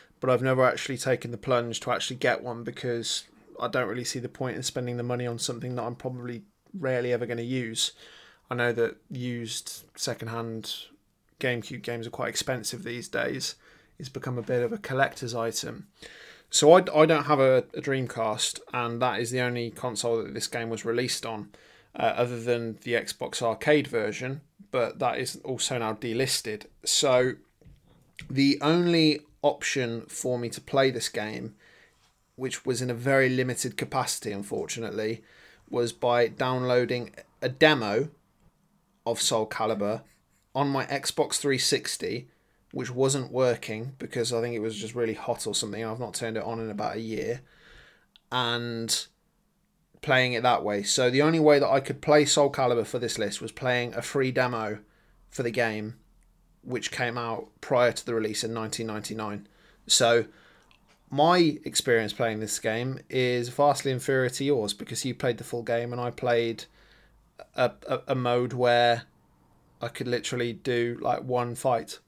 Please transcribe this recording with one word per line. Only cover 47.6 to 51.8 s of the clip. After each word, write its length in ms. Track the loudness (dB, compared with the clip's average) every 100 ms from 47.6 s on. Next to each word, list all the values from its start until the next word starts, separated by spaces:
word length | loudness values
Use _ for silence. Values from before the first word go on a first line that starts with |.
| -20 -20 -20 _ _ _ -6
and 760 | -2 0 -2 -4 -4 -2 -4 -6 _ _ _ _ _ _ _ _ _
playing 320 | 2 4 4
it 100 | 2
that 200 | 2 2
way. 200 | 0 -2
So 260 | 0 2 4
the 140 | 6
only 160 | 4 6
way 180 | 8 8
that 120 | 6
I 100 |
could 200 | 2